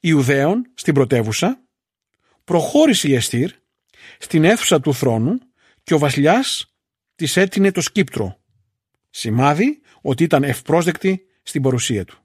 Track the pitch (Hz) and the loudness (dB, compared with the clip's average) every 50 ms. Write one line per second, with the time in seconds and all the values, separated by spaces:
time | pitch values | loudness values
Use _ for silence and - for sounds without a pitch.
0 | - 175 160 147 135 120 143 139 139 151 190 233 247 - _ - - - 156 139 | 0 2 2 2 2 2 2 2 2 0 0 -2 -4 -8 _ -10 -4 -2 2 2
1 | 135 120 139 120 113 110 107 - - 190 262 - _ _ _ _ _ _ _ _ | 2 2 0 0 0 -2 -4 -2 -2 -2 -2 -4 _ _ _ _ _ _ _ _
2 | _ _ _ _ _ _ _ _ _ - 175 170 151 - - 294 311 311 233 175 | _ _ _ _ _ _ _ _ _ -2 -2 0 0 2 2 4 4 4 4 2
3 | - 151 135 123 113 - - 117 131 180 - _ _ _ _ _ _ _ _ _ | 2 0 0 0 0 -2 -2 -2 -4 -4 -6 _ _ _ _ _ _ _ _ _
4 | - - - _ - - - 165 156 170 220 233 - - 190 156 131 156 139 - | -20 -20 -20 _ -16 -2 0 2 4 4 2 2 0 0 0 0 0 0 -2 0
5 | - 131 117 110 113 135 208 254 _ _ _ _ _ _ _ _ _ - 170 151 | 0 0 0 0 0 -2 -2 -4 _ _ _ _ _ _ _ _ _ -2 0 0
6 | 147 143 127 147 139 151 185 240 269 - - - - _ _ _ _ _ _ _ | 0 0 0 2 2 2 2 2 0 -2 -6 -8 -10 _ _ _ _ _ _ _
7 | _ _ _ _ 165 143 - 180 190 196 - - 196 196 185 - 165 - _ 214 | _ _ _ _ -8 -4 0 0 0 0 2 2 0 2 2 0 -6 -4 _ -2
8 | 185 131 - - 107 92 87 _ _ _ _ _ _ _ _ _ _ _ _ _ | -2 -2 -2 -6 -6 -6 -8 _ _ _ _ _ _ _ _ _ _ _ _ _
9 | _ _ _ - - 117 107 117 131 143 147 151 202 269 302 - _ _ _ _ | _ _ _ -10 -6 -4 0 2 2 2 2 2 0 -2 -2 -4 _ _ _ _
10 | _ - 131 117 170 165 170 143 139 143 123 - - - 160 165 175 175 165 - | _ -6 -2 0 0 2 2 0 0 0 -4 -6 -4 -2 0 0 0 0 -4 -2
11 | - 190 190 185 _ _ _ _ _ - - 156 135 135 127 123 - - 120 101 | -2 -2 -2 -2 _ _ _ _ _ -8 -6 -2 -2 0 0 0 -2 -4 -4 -4
12 | 92 - - _ _ | -6 -8 -14 _ _